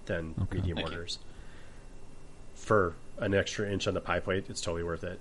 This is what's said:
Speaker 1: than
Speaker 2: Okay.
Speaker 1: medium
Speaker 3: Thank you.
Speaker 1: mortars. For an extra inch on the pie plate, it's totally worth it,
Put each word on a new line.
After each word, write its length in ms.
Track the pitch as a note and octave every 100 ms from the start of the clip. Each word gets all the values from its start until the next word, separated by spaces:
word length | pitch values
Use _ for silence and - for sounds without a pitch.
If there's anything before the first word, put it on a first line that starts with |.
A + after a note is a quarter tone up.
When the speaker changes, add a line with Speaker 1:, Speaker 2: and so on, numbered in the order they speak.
| -
Speaker 1:
than 280 | F2+ D#2+ D#2+
Speaker 2:
Okay. 160 | F#2 F#2
Speaker 1:
medium 180 | F2+ E2
Speaker 3:
Thank 120 | D#2+
you. 40 |
Speaker 1:
mortars. 240 | D#2+ F2+ - - - - - - - - - - - - - -
For 400 | - - G#2+ F2+ - - -
an 160 | G2+
extra 340 | G2 F#2 - G2+
inch 180 | G2 -
on 60 |
the 60 | F2+
pie 200 | - F2
plate, 240 | F#2 F#2+ -
it's 120 | -
totally 240 | - E2+
worth 180 | E2+ E2
it, 160 | F2 F#2